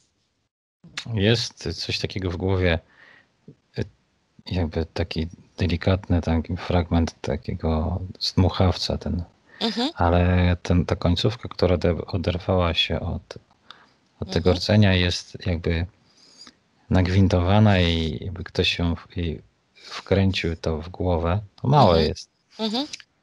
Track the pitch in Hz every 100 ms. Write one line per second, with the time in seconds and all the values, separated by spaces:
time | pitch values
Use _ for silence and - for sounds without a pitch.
0 | _ _ _ _ _ _ _ _ - -
1 | - 107 101 120 - - 82 85 - -
2 | - - 92 87 92 95 90 82 - _
3 | - - _ _ - - _ - - _
4 | _ _ _ _ - 90 82 82 80 -
5 | 82 80 80 - _ - 90 85 - 95
6 | - 87 80 82 - 90 - 90 85 85
7 | 82 - - - - 92 80 80 80 92
8 | 92 - - - 92 - 95 - - 113
9 | - 87 85 _ _ - 220 214 269 -
10 | 87 87 90 90 90 87 - 87 76 -
11 | 90 90 117 - - - 90 90 90 80
12 | - 85 85 87 - 95 85 82 - 85
13 | 80 82 - - - _ - - _ _
14 | _ _ - 90 82 87 - 104 101 92
15 | 90 - - - - 82 85 82 90 _
16 | _ _ _ _ - _ _ _ - 90
17 | 90 95 92 90 87 104 107 95 85 82
18 | 80 - - 87 92 - - - 85 85
19 | - - 85 - - _ _ _ - -
20 | - 95 98 92 85 82 82 78 85 92
21 | 92 85 85 98 107 _ 117 147 110 80
22 | 78 82 - _ _ - 220 233 302 -
23 | - _